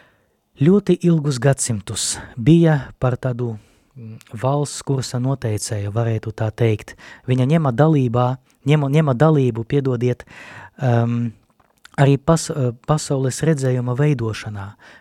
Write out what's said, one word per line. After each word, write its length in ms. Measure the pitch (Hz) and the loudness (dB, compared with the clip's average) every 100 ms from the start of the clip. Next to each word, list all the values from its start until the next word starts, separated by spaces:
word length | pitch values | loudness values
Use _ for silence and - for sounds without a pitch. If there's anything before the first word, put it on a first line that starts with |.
| _ _ _ _ _ _ | _ _ _ _ _ _
ļoti 360 | 143 202 196 175 | 2 2 2 0
ilgus 360 | 170 165 143 127 | 2 2 0 0
gadsimtus 760 | 139 135 - 107 - 95 - - - - | 0 0 -2 -6 -6 -8 -6 -8 -12 -2
bija 400 | 117 170 165 151 - - | 4 6 6 2 -4 -4
par 180 | 127 120 | -2 -2
tādu, 380 | 131 120 120 107 - _ _ 131 | -4 -4 -6 -8 -16 _ _ -20
mm, 240 | 113 117 - 113 | -18 -18 -18 -6
valsts 420 | 131 143 143 - | -2 -2 -4 -8
kursa 360 | - 135 120 127 | -4 -4 -4 -4
noteicēju, 720 | 131 135 113 104 - 107 101 | -2 -2 -4 -4 -4 -6 -4
varētu 400 | 104 117 110 110 | -2 -2 -2 -6
tā 200 | - 110 | -4 -6
teikt. 440 | - 117 107 - - - - - | 0 0 0 -6 -20 -20 -14 -2
Viņa 180 | 127 127 | 0 2
ņema 260 | 165 147 | 2 2
dalībā, 640 | 117 156 151 127 120 123 131 _ _ 135 | 2 4 4 2 2 0 -2 _ _ 0
ņema, 240 | 151 139 | 2 4
ņema 240 | 147 156 | 2 2
dalību, 520 | 120 156 151 127 113 113 | 4 4 4 2 -2 -2
piedodiet, 600 | 143 135 123 123 120 - - - - - _ | -2 0 0 -2 -2 -8 -20 -20 -20 -20 _
um, 520 | 127 117 117 120 117 - _ _ _ _ - - | 2 2 2 0 -4 -8 _ _ _ _ -14 2
arī 200 | 139 139 | 4 4
pas-, 320 | - 165 - | 2 0 0
eh, 220 | 156 123 120 - | -4 -4 -4 -4
pasaules 540 | 151 - 139 131 - | -4 -2 -2 -2 -2
redzējuma 540 | 151 151 131 127 123 123 | 0 0 0 -2 -2 0
veidošanā. 800 | 151 135 113 107 - 104 98 - - - | 0 0 -4 -6 -10 -10 -12 -16 -20 -20